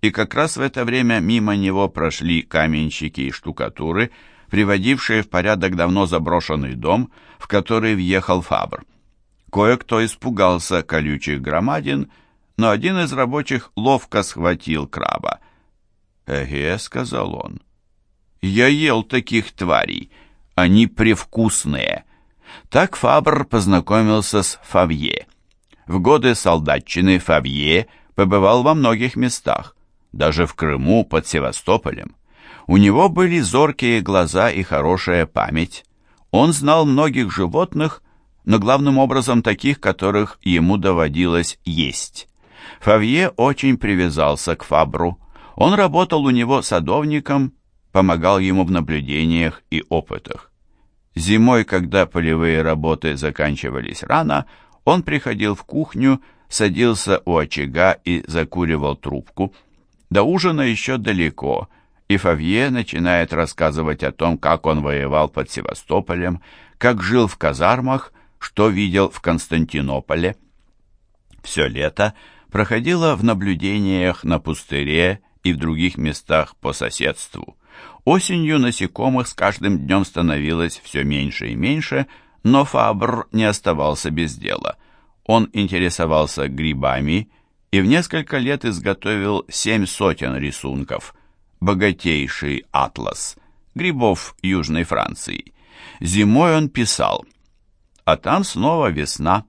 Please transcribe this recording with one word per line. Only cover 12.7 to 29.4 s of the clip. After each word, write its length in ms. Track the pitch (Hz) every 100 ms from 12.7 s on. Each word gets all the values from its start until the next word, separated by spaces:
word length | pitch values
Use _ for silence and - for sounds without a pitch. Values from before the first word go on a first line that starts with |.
один 280 | 104 160 190
из 140 | 160
рабочих 600 | 131 123 143 147 131 -
ловко 480 | - 117 135 - 110
схватил 640 | 95 - 85 87 - 78 69
краба. 540 | - - 50 50 - _ _ _ _ _ _ _ _ -
"Эге", — 520 | 69 65 69 73 92
сказал 560 | - - 123 64 50
он, — 260 | - - - _ _ _ _ _ _ _ _
"я 280 | 95 98 123
ел 340 | 147 156 113
таких 480 | 104 131 - 113 104
тварей". 600 | - 90 67 50 50 - _ _ _ _
Они 320 | - 90 98 113
привкусные. 1160 | - 110 104 - 110 110 - - 69 50 50 _ _ _ _ - - -
Так 280 | 139 185 -
Фабр 480 | 123 143 151 143
познакомился 1000 | 135 113 95 92 82 107 107 107 101 107
с 160 | 92 -
Фавье. 640 | - 95 90 78 71 - - _ _ _ _ _ -
В 120 | 90
годы 360 | 90 147 127
солдатчины 840 | 117 95 85 76 69 - 87 95 92
Фавье 680 | - 78 67 69 73 82 113 _ _
побывал 480 | - 98 101 95 123
во 120 | 135
многих 420 | 160 127 113 123 120
местах, 600 | 123 -